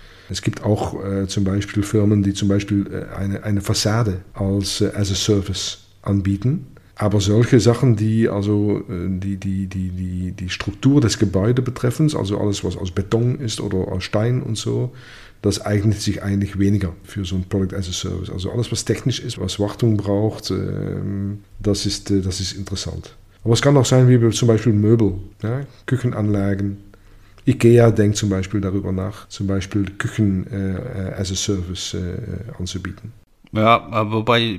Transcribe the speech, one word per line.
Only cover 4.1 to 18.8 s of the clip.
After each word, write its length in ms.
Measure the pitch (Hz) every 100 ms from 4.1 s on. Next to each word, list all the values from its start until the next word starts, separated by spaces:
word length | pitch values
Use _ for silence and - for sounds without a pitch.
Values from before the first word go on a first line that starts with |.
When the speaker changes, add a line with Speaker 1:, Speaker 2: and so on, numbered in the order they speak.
| 90 -
Speaker 1:
als, 480 | - 98 98 98 -
äh, 100 | 101
as 180 | 98 95
a 20 |
Service 680 | 92 - 101 92 92 - - - _
anbieten. 640 | - 101 95 98 120 170 - - - -
Aber 240 | 104 101
solche 380 | 95 107 120 123
Sachen, 380 | 104 120 135 107
die 320 | 110 110 113
also, 560 | 101 101 104 104 101 -
äh, 200 | 90 90
die, 280 | 92 98 98
die, 300 | 98 95 95
die, 240 | 92 92
die, 420 | 90 92 90 92
die 160 | 90 90
Struktur 520 | - - - 135 143
des 180 | 113 -
Gebäudes 460 | 98 92 104 123
betreffend, 500 | 123 123 123 - 156
also 240 | - 98 101
alles, 240 | 104 98
was 140 | 95 90
aus 160 | 92
Beton 480 | 87 95 113 120 127
ist 200 | 123 -
oder 180 | 101 95 -
aus 120 | 95
Stein 380 | - 104 113 123
und 140 | 127 110
so, 360 | 117 117 127 - - - - -
das 180 | 101 95
eignet 360 | - 104 104 101
sich 220 | - 95
eigentlich 360 | 98 101 98 95
weniger 340 | 98 104 90 -
für 220 | - 101
so 100 | 87
ein 100 | 92 90
Product 280 | 101 92 -
as 120 | 90
a 40 |
Service. 380 | 90 95 90 90
Also 200 | 90 92
alles, 200 | 117 117
was 140 | 107